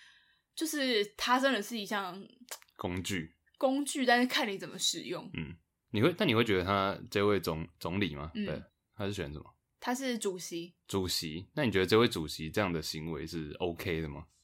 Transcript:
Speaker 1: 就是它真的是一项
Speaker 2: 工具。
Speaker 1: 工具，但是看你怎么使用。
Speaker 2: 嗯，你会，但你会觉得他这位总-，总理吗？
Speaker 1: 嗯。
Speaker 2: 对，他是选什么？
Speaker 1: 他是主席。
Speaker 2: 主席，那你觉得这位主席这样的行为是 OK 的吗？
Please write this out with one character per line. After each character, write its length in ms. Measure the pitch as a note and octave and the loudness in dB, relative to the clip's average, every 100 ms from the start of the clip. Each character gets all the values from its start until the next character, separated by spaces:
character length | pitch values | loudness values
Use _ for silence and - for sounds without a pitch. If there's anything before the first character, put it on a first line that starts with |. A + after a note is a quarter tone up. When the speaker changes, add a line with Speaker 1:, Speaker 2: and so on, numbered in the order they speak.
| - - _ _ _ - | -20 -20 _ _ _ -6
Speaker 1:
就 100 | D#4 | -4
是 400 | D4+ C4 A3 G#3 - | 0 2 2 2 -2
它 240 | - B3+ | 2 4
真 140 | C4+ | 4
的 80 | A3 | 2
是 160 | G#3 A#3 | -2 -6
一 80 | G3 | -2
项 340 | G#3+ F#3 F#3 - - - - _ - | -2 -4 -8 -14 -18 -16 -16 _ -6
Speaker 2:
工 280 | F#2+ F2+ | -4 -2
具。 320 | F2 F#2+ D#2+ _ _ - | -2 -4 -4 _ _ -2
Speaker 1:
工 260 | C4 C4+ C#4+ | 0 2 -2
具， 220 | D4 B3 | 0 4
但 120 | A#3+ | 4
是 60 | B3 | 4
看 220 | - A#3 | 0 -2
你 80 | G3 | -4
怎 100 | D#3+ | -8
么 120 | F3+ | -2
使 220 | - E3 | -2 -2
用。 280 | D3+ E3+ - - | -4 -8 -8 -8
Speaker 2:
嗯， 200 | D#2 E2+ _ _ _ | -8 -10 _ _ _
你 100 | G#2+ | 2
会， 100 | D#3 E3+ | 2 4
但 100 | G3 | 4
你 60 | |
会 100 | A2 | 4
觉 140 | A#2 F#2 | 6 4
得 60 | |
他 360 | F2+ G2+ G2 - - | 4 4 2 0 -2
这 120 | G#2 | 2
位 160 | G2+ G2+ | 4 4
总-， 280 | E2+ D#2+ E2 - | 2 -2 -4 -8
总 220 | E2+ F#2 | -4 0
理 140 | F#2+ D2 | -2 -2
吗？ 160 | D#2 | -8
Speaker 1:
嗯。 100 | G#3 | -6
Speaker 2:
对， 160 | G3 D2+ - _ _ - | -4 -6 -10 _ _ -8
他 100 | G2+ | -6
是 80 | |
选 180 | G2+ D2 | -4 -6
什 60 | D2+ | -8
么？ 180 | - _ _ _ | -14 _ _ _
Speaker 1:
他 120 | - B3+ | -6 -4
是 200 | C4+ A3+ | -2 -2
主 220 | G#3 F3+ | -2 -4
席。 380 | - E3+ F3 _ - | -6 -8 -10 _ -4
Speaker 2:
主 200 | G2 F#2 | -2 0
席， 400 | - E2+ D#2 G2 - | -2 -4 -6 -8 -2
那 100 | C3 | 2
你 60 | |
觉 80 | F#2 | 4
得 80 | F#2 | 6
这 100 | A2 | 6
位 100 | A#2+ | 6
主 200 | F2+ D2+ | 2 -6
席 240 | - D#2 | -6 -4
这 100 | G#2+ | 0
样 100 | G2 | 0
的 80 | E2 | 0
行 320 | D#2 D#2+ D#2+ | -4 -6 -6
为 140 | D2 D#2 | -6 -6
是 260 | E2 D2+ - | -8 -8 -4
OK 420 | F2 E2 G2 D#2+ | -4 -4 -4 -2
的 80 | D#2 | -4
吗？ 180 | C#2+ - _ | -8 -14 _